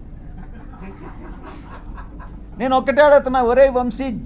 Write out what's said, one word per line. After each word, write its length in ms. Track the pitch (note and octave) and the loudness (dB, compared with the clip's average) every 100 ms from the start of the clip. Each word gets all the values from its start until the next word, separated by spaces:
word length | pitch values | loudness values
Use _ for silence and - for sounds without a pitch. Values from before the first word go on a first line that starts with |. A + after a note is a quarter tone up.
| - - - - - - - - F#3+ - - - - - - - - - - - - - - - - - | -16 -16 -14 -14 -14 -14 -14 -14 -16 -14 -16 -14 -14 -14 -14 -16 -16 -16 -14 -14 -14 -14 -14 -16 -14 -6
నేను 140 | B3+ C4 | 0 2
ఒక్కటే 240 | C4+ C4 | 2 6
అడుగుతున్నా, 400 | D4 C#4+ C4+ C4 | 8 8 6 2
ఒరే 280 | A#3 B3+ C#4 | 4 6 6
వంశీ, 380 | B3 B3 - C4+ F#3 | 6 -2 -4 -6 -6